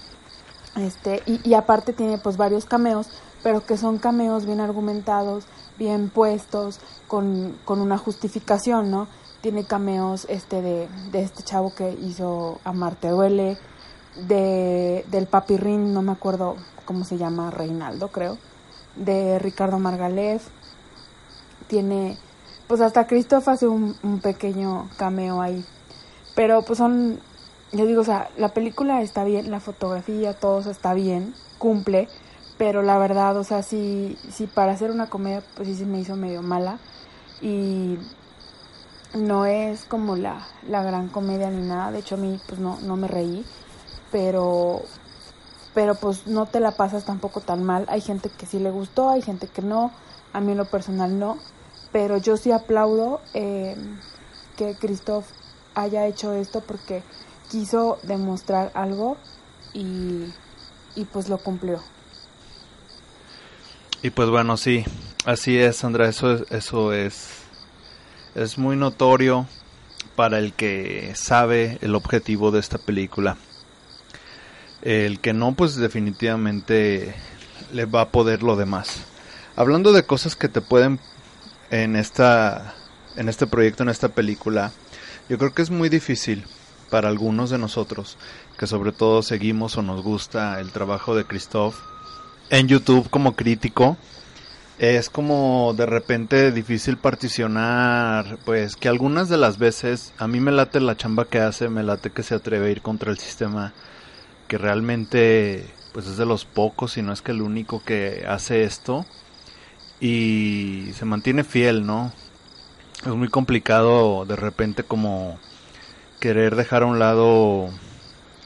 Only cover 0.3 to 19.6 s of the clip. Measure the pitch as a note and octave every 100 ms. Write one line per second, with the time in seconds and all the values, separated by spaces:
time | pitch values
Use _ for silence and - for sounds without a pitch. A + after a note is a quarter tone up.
0.3 | - - - - G#3+ F#3+ - G3+ G3 -
1.3 | A3+ A#3+ A3 A3 A3 B3+ A#3+ A3 G#3+ G#3
2.3 | F#3+ G3+ G#3 - A#3+ A#3 G#3+ A3 - -
3.3 | - A3+ G#3+ - G#3+ A3+ A3 A#3+ A#3+ A3+
4.3 | A3 G#3 G#3+ G#3 G#3 G#3 G#3 G3+ G3+ G3+
5.3 | G3+ G3+ - - - G#3+ G#3 G3+ A3+ G#3+
6.3 | G#3 - G#3 G3+ G3+ - - - G#3 G3
7.3 | F#3+ F#3 - - G3+ G3 G3+ - G3+ G#3+
8.3 | G#3+ - G3+ B3 A#3 G3+ G3 G#3 - -
9.3 | - A3+ G#3 G3+ G3+ G3 F#3+ F#3 F#3+ -
10.3 | G3 - F#3+ F3+ E3+ E3+ F#3 F#3+ F#3+ F#3+
11.3 | - - G3 F#3+ - F#3 - F#3 F3 F3+
12.3 | F3 E3 - F#3 F3+ F3 F3+ E3+ F3 G3
13.3 | G3 F#3+ G3 - - - - - - F3+
14.3 | G3+ F#3+ F#3 F3+ F3+ F3 F3+ - F#3+ F#3+
15.3 | G3 F#3+ G3 G3+ G#3 G#3 G3 F#3+ F#3+ G3
16.3 | F#3 F3+ F#3 - - - F#3 F3+ F3 E3+
17.3 | E3+ E3+ E3+ D#3+ E3 D#3 - G3 F#3+ F3
18.3 | A3+ - - - - - - F#3+ F#3+ F#3+
19.3 | F#3 F#3+ F#3+